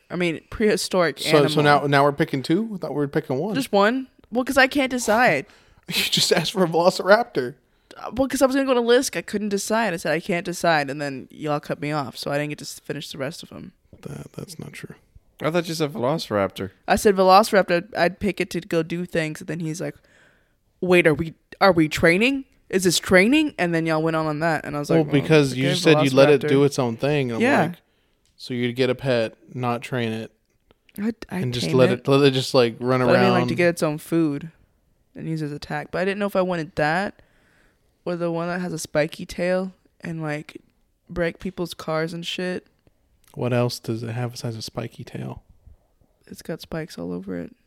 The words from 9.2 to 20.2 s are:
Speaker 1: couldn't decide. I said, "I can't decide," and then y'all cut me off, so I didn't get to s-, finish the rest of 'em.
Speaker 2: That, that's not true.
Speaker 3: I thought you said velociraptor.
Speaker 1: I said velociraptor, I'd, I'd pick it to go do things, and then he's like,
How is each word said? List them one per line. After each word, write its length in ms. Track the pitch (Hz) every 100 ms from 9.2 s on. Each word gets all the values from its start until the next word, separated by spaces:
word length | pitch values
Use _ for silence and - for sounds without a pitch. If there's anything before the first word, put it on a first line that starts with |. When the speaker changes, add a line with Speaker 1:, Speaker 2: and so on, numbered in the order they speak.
Speaker 1:
couldn't 260 | - 214 208
decide. 440 | 196 - 220 220
I 40 | 175
said, 140 | 170
"I 80 | 156
can't 240 | - 170 175
decide," 440 | 175 170 151 139
and 120 | 147
then 280 | 143 131 -
y'all 300 | - 147 147
cut 180 | - 147
me 140 | 147
off, 240 | 151 135 -
so 120 | 147
I 80 | 143
didn't 120 | 147
get 80 | 147
to 60 | 143
s-, 140 | -
finish 300 | - 147 -
the 80 | -
rest 240 | 135 -
of 120 | -
'em. 180 | - - _ _ -
Speaker 2:
That, 320 | 143 143 143
that's 260 | - - -
not 140 | -
true. 220 | - - - _ - _ -
Speaker 3:
I 80 | 151
thought 200 | 175 170
you 60 | 160
said 180 | 147
velociraptor. 800 | 156 123 160 - 104 95 - 98 _ -
Speaker 1:
I 80 | 196
said 180 | 214 190
velociraptor, 560 | 185 190 226 202 185 170
I'd, 180 | - -
I'd 240 | 175 190
pick 220 | 208 175
it 80 | 180
to 100 | 175
go 240 | - 165
do 220 | 165 175 180
things, 340 | 170 156 151
and 80 | 185
then 140 | 160
he's 180 | 160 160
like, 160 | 147 - _ _